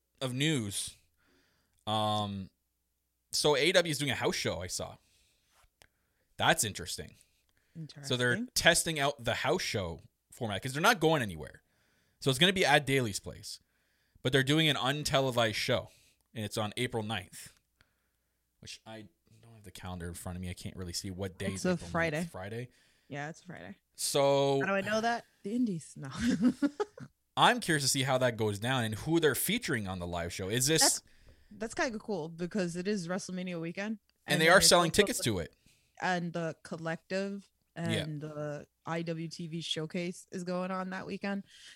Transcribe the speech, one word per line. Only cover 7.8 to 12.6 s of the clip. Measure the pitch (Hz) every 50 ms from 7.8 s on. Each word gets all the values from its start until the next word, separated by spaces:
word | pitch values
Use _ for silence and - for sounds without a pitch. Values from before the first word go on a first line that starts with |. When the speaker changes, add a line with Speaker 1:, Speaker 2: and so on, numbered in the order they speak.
| 160 143 - 143
Speaker 1:
So | 143 135 131
they're | 120 123 123
Speaker 2:
Interesting. | 123 208 247 254 -
Speaker 1:
testing | - - 175 170 - - 170 160 151
out | 139 143 - - 117
the | 117 110
house | - - 131 165 175
show | - - - 104 92 85 82 - - - _ _ _ _
format | - - 127 107 101 95
'cause | - 127
they're | 131 147
not | 170 220 247 170
going | 156 156 165 147
anywhere. | 120 101 85 76 69 - - - _ _ _ _ _ _ _ _ _ _ _ -
So | - 139
it's | 131 127
gonna | 175 190
be | 196 190